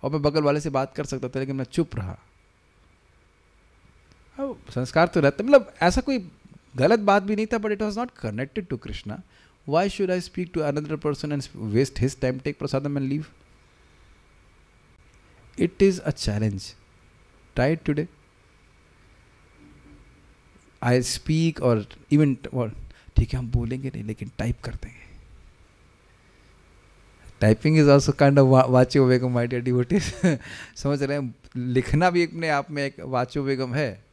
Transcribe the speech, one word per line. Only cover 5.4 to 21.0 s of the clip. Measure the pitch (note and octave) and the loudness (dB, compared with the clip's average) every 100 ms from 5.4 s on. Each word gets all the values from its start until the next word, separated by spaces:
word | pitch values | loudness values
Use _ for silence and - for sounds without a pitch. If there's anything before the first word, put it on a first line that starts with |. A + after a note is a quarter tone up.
मतलब, | A#3 C#4+ G#3 - | 4 4 4 0
ऐसा | E3+ A3 | 0 0
कोई | C4+ C4 F3+ _ - - _ B2+ | -2 -4 -4 _ -20 -20 _ 0
गलत | C#3 A3+ | 2 4
बात | G3+ G3+ | 4 2
भी | G3 G#3 | 2 -4
नहीं | A3 | -2
था, | A#3 | -2
but | G#3+ | -2
it | G#3 | -4
was | G#3+ G#3 | -4 -4
not | B3 - A2+ | -8 -8 -8
connected | G#2 C#3 - F3+ | -6 -8 -8 -8
to | C3+ A#2 | -10 -10
Krishna। | G#2+ - G#2+ - _ _ _ - | -12 -10 -14 -16 _ _ _ -2
Why | D3+ G3 - | 0 0 -2
should | F#3+ | -2
I | F3+ F3 | -2 -4
speak | - F3 | -8 -6
to | E3+ D3+ | -4 -2
another | C#3+ D3+ D3+ D3+ | -4 -6 -6 -4
person | C#3+ D3+ | -4 -4
and | D3 C3 - G#2+ G#2+ | -6 -8 -10 -2 0
waste | C3+ - | 0 0
his | B2+ - | -4 -2
time? | B2+ C3 | -4 -4
Take | D3 C#3+ | -8 -8
prasadam | D3 C3+ C#3+ C#3+ | -4 -4 -4 -4
and | C3+ | -4
leave। | C#3+ D3+ - _ _ _ _ _ _ _ _ _ _ _ _ _ _ _ _ _ _ _ _ - - | -6 -8 -18 _ _ _ _ _ _ _ _ _ _ _ _ _ _ _ _ _ _ _ _ -20 -4
It | F3 - | -4 2
is | G3 F#3 | 2 2
a | D3+ | -4
challenge। | - - G#2 G#2+ G2 - - _ _ _ _ _ _ _ - | -4 -4 -2 -2 -4 -12 -20 _ _ _ _ _ _ _ -2
Try | B2+ D#3+ | 0 0
it | - | -2
today। | D3 E3+ _ _ _ _ _ _ _ _ _ _ _ _ _ _ _ - - - - - _ _ _ _ _ _ _ | -4 -4 _ _ _ _ _ _ _ _ _ _ _ _ _ _ _ -20 -20 -20 -20 -20 _ _ _ _ _ _ _
I | A#2+ | 2
speak | B2 | 2